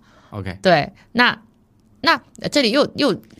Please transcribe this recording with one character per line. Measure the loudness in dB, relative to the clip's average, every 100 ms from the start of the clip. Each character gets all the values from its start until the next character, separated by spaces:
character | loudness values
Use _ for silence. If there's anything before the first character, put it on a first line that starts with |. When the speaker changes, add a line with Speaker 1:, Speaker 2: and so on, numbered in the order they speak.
| _ _ _
Speaker 1:
OK。 | -12 -10 -2
Speaker 2:
对， | 2 2 0 -10 _
那， | 0 0 -2 _ _ _ _ _ _
那 | -2 -2 -4 -12 -2
这 | 0
里 | 2
又， | 2 0 0
又 | -2 -2 -8